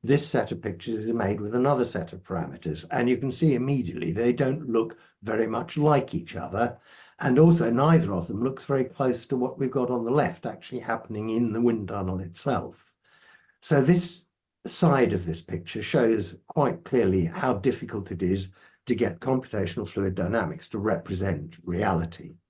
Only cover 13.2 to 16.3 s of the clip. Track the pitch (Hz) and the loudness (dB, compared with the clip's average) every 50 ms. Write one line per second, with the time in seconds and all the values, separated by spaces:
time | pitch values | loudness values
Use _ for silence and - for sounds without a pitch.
13.2 | _ - - _ _ _ _ _ - - 160 139 127 139 180 180 - - - - | _ -20 -20 _ _ _ _ _ 0 2 4 4 6 6 6 4 4 -2 -12 -16
14.2 | _ _ _ _ _ _ _ _ _ - - - 180 160 139 135 120 - 104 95 | _ _ _ _ _ _ _ _ _ -10 -2 2 4 4 6 6 4 4 2 -2
15.2 | 90 85 82 - - - - 85 - - - 110 101 - - 147 120 113 113 107 | -2 -4 -6 -8 -8 -8 -10 -10 -8 -8 -10 -8 -6 0 2 4 4 4 4 2
16.2 | 95 - | 0 -4